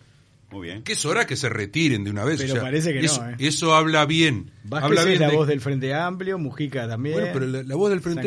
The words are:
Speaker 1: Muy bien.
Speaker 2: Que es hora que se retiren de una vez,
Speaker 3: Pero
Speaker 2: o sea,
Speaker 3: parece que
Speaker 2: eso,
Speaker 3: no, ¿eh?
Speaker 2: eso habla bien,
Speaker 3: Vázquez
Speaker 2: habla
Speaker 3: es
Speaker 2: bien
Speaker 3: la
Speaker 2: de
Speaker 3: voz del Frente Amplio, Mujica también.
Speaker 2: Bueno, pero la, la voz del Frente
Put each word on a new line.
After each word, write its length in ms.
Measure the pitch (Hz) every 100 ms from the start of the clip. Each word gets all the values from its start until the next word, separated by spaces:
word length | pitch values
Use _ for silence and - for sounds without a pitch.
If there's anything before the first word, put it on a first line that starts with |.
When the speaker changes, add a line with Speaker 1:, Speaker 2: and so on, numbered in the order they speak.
| _ _ _ _ _
Speaker 1:
Muy 180 | 98 85
bien. 140 | 98
Speaker 2:
Que 80 | 135
es 120 | 220
hora 220 | 147 208 233
que 80 | 131
se 120 | 120
retiren 540 | 107 104 147 160 110
de 60 | 101
una 140 | 101
vez, 140 | 120 160
Speaker 3:
Pero 120 | 131
Speaker 2:
o 40 | 127
sea, 60 |
Speaker 3:
parece 300 | 107 151 165
que 80 | 135
Speaker 2:
eso, 200 | 156 135
Speaker 3:
no, 80 | 120
¿eh? 60 | 120
Speaker 2:
eso 340 | 143 - 165
habla 320 | 156 160 156 147
bien, 460 | 160 160 110 87 -
Speaker 3:
Vázquez 200 | 104 147 143
Speaker 2:
habla 140 | 165
Speaker 3:
es 40 | 185
Speaker 2:
bien 120 | 180
Speaker 3:
la 80 | 151
Speaker 2:
de 60 | 151
Speaker 3:
voz 120 | 147
del 120 | 143
Frente 320 | 139 139 131
Amplio, 460 | 147 175 180 185 190
Mujica 500 | 143 - 147 131 117
también. 280 | 113 143 160
Speaker 2:
Bueno, 140 | -
pero 120 | 135 131
la, 140 | 131
la 100 | 131
voz 160 | 143 208
del 100 | 190
Frente 200 | 170 165